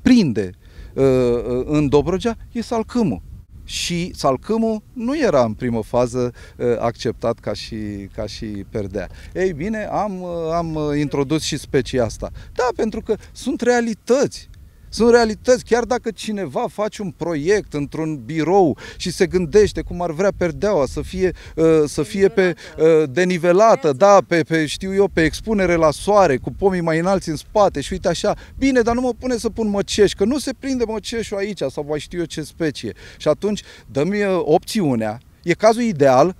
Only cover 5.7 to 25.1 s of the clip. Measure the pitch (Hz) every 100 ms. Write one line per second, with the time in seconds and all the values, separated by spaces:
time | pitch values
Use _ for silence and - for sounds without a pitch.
5.7 | 117 104 123 123 123 123 - - - 123
6.7 | 113 117 - 120 - 117 113 - 107 -
7.7 | 110 104 101 98 - 107 - 110 101 98
8.7 | 113 98 98 87 - - 165 190 147 190
9.7 | 220 202 151 208 185 180 170 160 170 165
10.7 | 156 151 147 147 143 135 156 - 147 -
11.7 | 143 120 127 110 - 98 - - - 247
12.7 | 339 226 220 - 202 - - 240 - 240
13.7 | 240 233 214 - 262 202 - - - -
14.7 | - - - 233 233 226 202 - 247 -
15.7 | 233 220 247 233 - - 202 165 147 220
16.7 | - 208 - 196 - 170 156 151 208 -
17.7 | 147 143 151 160 151 113 160 151 196 170
18.7 | 104 - - 185 - 180 180 165 208 196
19.7 | - 156 175 175 151 196 - 175 139 196
20.7 | 185 127 156 131 185 185 160 - - 160
21.7 | 160 151 - 147 196 190 190 185 160 -
22.7 | - 160 160 151 127 185 180 175 175 226
23.7 | 202 160 131 196 196 - 170 147 160 151
24.7 | - 190 196 196